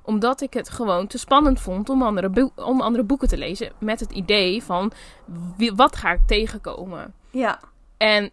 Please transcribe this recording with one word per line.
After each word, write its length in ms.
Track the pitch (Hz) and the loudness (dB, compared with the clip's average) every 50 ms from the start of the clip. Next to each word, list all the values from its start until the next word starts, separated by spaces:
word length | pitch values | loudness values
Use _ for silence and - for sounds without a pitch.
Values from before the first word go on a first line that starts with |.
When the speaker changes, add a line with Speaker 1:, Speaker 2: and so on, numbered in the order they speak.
Speaker 1:
Omdat 380 | - - 214 208 220 247 269 - | -6 -2 -2 0 2 0 0 -2
ik 120 | 277 262 - | -6 -6 -6
het 140 | 240 - - | -6 -8 -6
gewoon 360 | - - 240 208 180 175 190 | -8 -4 -2 0 0 0 -2
te 120 | 208 - 247 | -4 -8 -12
spannend 420 | - - 277 285 202 190 262 - | 0 4 4 6 6 6 4 2
vond 280 | - 190 185 190 208 - | -2 -4 -4 -4 -2 0
om 140 | 269 262 | 2 2
andere 260 | 262 220 208 185 180 190 | 2 2 0 0 -2 2
boe-, 220 | 190 233 269 254 - | 2 2 2 2 0
om 260 | - - 220 262 262 | -6 -2 0 0 2
andere 240 | - 220 240 233 226 | 2 2 0 0 0
boeken 240 | 202 277 269 262 233 | 0 0 0 2 0
te 80 | 269 262 | 0 0
lezen 340 | - - 185 - 233 - - - | -4 -8 -8 -8 -10 -12 -10 -8
met 220 | 214 214 220 233 | -4 -4 -4 -4
het 120 | 226 - | -6 -8
idee 500 | - 196 175 180 208 208 185 180 190 233 | -8 -8 -2 0 2 2 2 2 0 -4
van, 300 | - - 180 180 196 220 - - - - - - - - 170 170 175 180 180 | -4 -4 -2 -2 -2 -4 -6 -8 -18 -20 -20 -20 -18 -16 -14 -12 -12 -12 -4
wie, 180 | 190 226 233 196 | -2 -2 0 4
wat 220 | 196 254 311 - | 4 4 4 4
ga 140 | - - 175 | 0 -2 0
ik 80 | 175 - - | 4 4 4
tegenkomen? 880 | - 220 208 220 220 - 214 - - - - 180 190 175 - - - - _ _ - | 4 4 2 0 -2 -6 -10 -10 -10 -10 -10 -12 -12 -12 -14 -14 -16 -18 _ _ -8
Speaker 2:
Ja. 300 | - 254 247 208 - - - - _ _ - - - | -4 -2 -2 -2 -2 -6 -10 -20 _ _ -20 -20 -4
Speaker 1:
En 340 | _ 214 214 214 208 202 196 | _ 2 4 4 2 2 -2